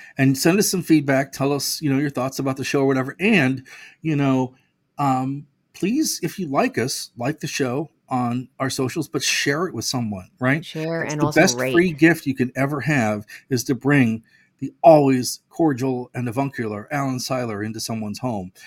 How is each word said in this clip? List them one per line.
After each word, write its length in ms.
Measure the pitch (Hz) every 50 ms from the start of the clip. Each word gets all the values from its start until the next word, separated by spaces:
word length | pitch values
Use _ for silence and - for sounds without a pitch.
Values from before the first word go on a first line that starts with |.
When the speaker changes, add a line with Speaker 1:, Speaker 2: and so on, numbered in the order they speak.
| - - - -
Speaker 1:
And 180 | 135 135 135
send 220 | - - 165 180 214
us 100 | 190 -
some 140 | - 185 165
feedback. 500 | - 160 151 143 143 135 131 139 143 -
Tell 200 | - 135 139 143
us, 280 | 139 - - - -
you 100 | 160 143
know, 80 | 135 135
your 120 | 147 143
thoughts 280 | 139 131 123 135 135 -
about 180 | 135 139 131 139
the 60 | 123
show 160 | - - 143
or 60 | 135
whatever. 300 | 135 135 131 127 135 - -
And, 480 | 175 220 233 175 131 131 135 127 - - - - - - - _ -
you 120 | 160 151
know, 400 | 143 139 135 131 131 131 127 - _ _ _ _ _ _ _ _ -
um, 480 | 143 135 131 131 131 135 139 143 - - _ _ _ _ _
please, 480 | - 170 196 240 302 311 - - - -
if 160 | 165 - -
you 80 | 185
like 300 | 143 135 151 233 254 -
us, 340 | 120 113 135 - - - - _
like 240 | 110 120 139 156 -
the 60 | -
show 440 | 147 - - 135 123 123 143 160 - _ _ _ _
on 400 | - - 147 120 120 127 127 - _ -
our 80 | 135 131
socials, 380 | - - 131 123 - 170 139 -
but 140 | - 139 -
share 440 | - - - - 143 143 156 185
it 80 | 175 -
with 120 | 117 -
someone, 420 | - - 127 117 107 104 92 90 - _ _
right? 260 | 127 127 139 165 -
Speaker 2:
Share 360 | - - 156 156 160 165 165
Speaker 1:
That's 140 | 156 - 151
Speaker 2:
and 80 | 151 143
Speaker 1:
the 40 |
Speaker 2:
also 140 | 151 147 156
Speaker 1:
best 180 | - 190 120 123
Speaker 2:
rate. 140 | 127 131 127
Speaker 1:
free 200 | 170 180 185 156
gift 340 | 135 160 165 160 160 -
you 80 | 139 131
can 180 | - 123 131 -
ever 280 | 131 135 139 151 139 113
have 420 | 143 151 135 110 107 107 104 101 - - - - _
is 160 | 135 120 -
to 100 | - 135
bring 480 | 117 - 139 147 139 123 113 110 113 - _ _ _ _ _ _ _
the 120 | 135 - - _ -
always 580 | 170 156 151 143 135 131 127 120 - - - _ _
cordial 640 | - - 165 156 135 117 131 131 127 123 123 - -
and 140 | 117 120 123
avuncular 580 | 107 135 139 135 - - 117 107 107 101 104 - 147
Alan 260 | 143 139 135 131 123
Seiler 420 | - - 135 127 123 117 104 101 107
into 180 | 110 107 110
someone's 400 | - - 113 110 107 104 101 -
home. 320 | - 127 117 101 90 92 - - -